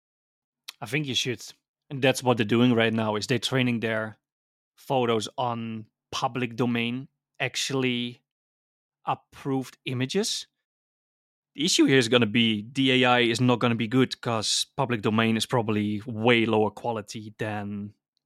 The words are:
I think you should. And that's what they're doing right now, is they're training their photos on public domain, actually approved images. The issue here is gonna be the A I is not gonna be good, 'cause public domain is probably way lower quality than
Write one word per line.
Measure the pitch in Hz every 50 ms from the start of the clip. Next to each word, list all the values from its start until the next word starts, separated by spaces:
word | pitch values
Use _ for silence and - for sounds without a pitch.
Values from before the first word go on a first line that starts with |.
| _ _ _ _ _ _ _ _ _ _ _ _ - - - -
I | 123
think | 104 127 156 147
you | 135 113
should. | - - 131 113 - - - - _ _ _ _ _ _ -
And | 147 131
that's | 131 131 131 - 127
what | 127 123
they're | 110 110
doing | 104 117 117 123 127 120
right | 113 113 113 110
now, | 113 110 107 107
is | 107 101
they're | - 127
training | 117 - - 131 131 127 123 120 110
their | 113 113 110 110 110 110 107 _ _ _ _ _ _ _ _ _ _ _ _
photos | _ - - 139 127 123 117 117 110 104 - -
on | - 127 120 117 117 113 113 113 110 110 _ _ _ _ -
public | - - 143 127 123 131 123 117 117
domain, | 120 123 120 120 120 117 117 120 131 139 - _ _ _ _ _ -
actually | 135 123 - - - - 135 135 127 127 123 120 120 120 127 _ _ _ _ _ _ _ _ _ _ _ _ _ _ _ _ _ -
approved | 160 131 - _ _ - - - 143 135 135 127 - - _ -
images. | 143 127 123 131 131 - 190 226 - - - - _ _ _ _ _ _ _ _ _ _ _ _ _ _ _ _ _ _ _ _ _ -
The | - 151
issue | 190 - 330 311
here | - 135
is | 131 117
gonna | 113 123 120 117
be | 104 104 117 117 113 110 101 107 117
the | 123 135 135 131 127 127 123
A |
I | 123 123 123
is | 120 113 117 117
not | 127 123 127 -
gonna | 131 120 117
be | 107 117
good, | 107 120 131 123 - - -
'cause | - 123 113 110 101 - - - - _ -
public | - 131 117 120 107
domain | 98 113 107 113 113 113 110
is | 110 -
probably | - 131 123 107 110 107 107 104 104 107 101 104
way | 127 110 107 110 123 120 117 110
lower | 110 110 107 107 101
quality | - - - 120 113 107 98 - - 113 107 107 104
than | - 117 107 107 107 101 101 104 101 104 104 - _ _ _ _ _ -